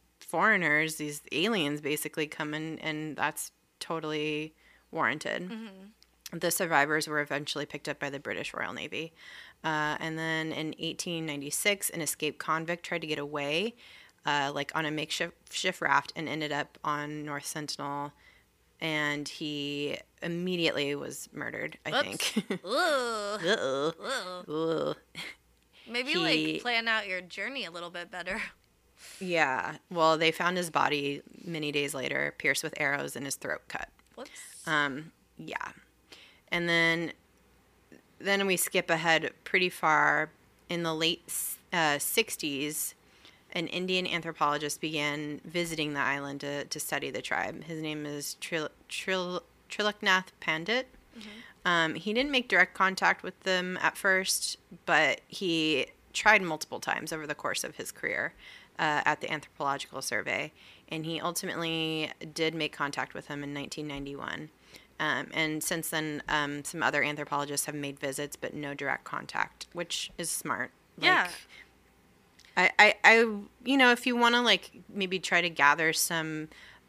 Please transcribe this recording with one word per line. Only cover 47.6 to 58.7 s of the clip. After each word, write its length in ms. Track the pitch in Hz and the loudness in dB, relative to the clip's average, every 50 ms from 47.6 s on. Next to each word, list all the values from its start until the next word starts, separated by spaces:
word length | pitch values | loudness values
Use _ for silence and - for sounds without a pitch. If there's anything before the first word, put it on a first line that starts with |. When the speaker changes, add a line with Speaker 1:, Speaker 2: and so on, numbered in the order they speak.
| - | -10
Speaker 1:
His 160 | 160 165 156 | -10 -8 -6
name 240 | 160 156 151 151 147 | -6 -6 -6 -6 -8
is 300 | 147 147 143 143 - - - | -8 -8 -8 -8 -8 -10 -10
Tril-, 280 | - - 175 160 151 - - _ _ - | -8 -4 -4 -4 -4 -4 -8 _ _ -10
Tril-, 500 | - - - 202 190 185 180 180 180 175 - _ _ _ _ _ | -10 -6 -2 -2 -2 0 -2 -2 -4 -6 -8 _ _ _ _ _
Triloknath 560 | - - 208 208 208 - 208 202 185 185 185 - _ _ | -4 0 0 0 0 2 4 6 6 6 4 -2 _ _
Pandit. 480 | - - 156 160 170 208 226 254 254 - - - - - - 226 | -2 -2 -2 0 0 0 0 0 -2 -4 -12 -20 -20 -20 -20 -18
Speaker 2:
Mm-hmm. 100 | 214 214 208 226 - - - _ _ | -16 -16 -16 -16 -18 -20 -20 _ _
Speaker 1:
Um, 300 | 180 175 165 165 160 - | 4 4 4 4 2 0
he 180 | 165 - 214 | -2 -4 -2
didn't 200 | 208 240 269 294 | 0 0 0 2
make 160 | 277 254 247 - | 2 0 2 4
direct 260 | 202 175 180 - - | 6 6 6 4 4
contact 480 | - 190 190 190 - 190 175 185 - | 2 2 2 4 4 4 4 2 2
with 180 | - 180 - _ | -4 -10 -12 _
them 380 | - 190 185 180 180 185 185 - | -2 0 2 2 0 -2 -2 0
at 140 | - 151 - | 0 0 0
first, 600 | - - 196 185 185 190 - - - - - - - _ _ 180 - _ | 2 2 4 4 4 2 0 0 0 -2 -4 -6 -8 _ _ -20 -10 _
but 360 | - 165 147 156 139 - - - | 4 6 6 6 6 2 0 -4
he 600 | _ - - 202 175 165 165 156 156 156 131 - - - _ _ _ | _ -10 -4 -2 0 2 2 2 2 2 2 0 -2 -8 _ _ _
tried 300 | - - - 220 214 202 | -8 4 6 6 6 8
multiple 380 | 190 170 156 151 - - - - | 6 0 -4 -4 -6 -8 -8 -6
times 320 | - - - - - 156 | -4 -2 -2 -2 -2 -6
over 140 | 165 156 151 | -6 -8 -6
the 80 | 147 147 | -6 -8
course 300 | - - - - - - | -4 -4 -4 -4 -4 -4
of 120 | - - | -6 -8
his 140 | - - - | -10 -10 -10
career, 440 | - - - - - - 117 170 - - - - - - - - | -10 -8 -6 -4 -4 -2 -4 -6 -8 -12 -18 -20 -20 -20 -20 -16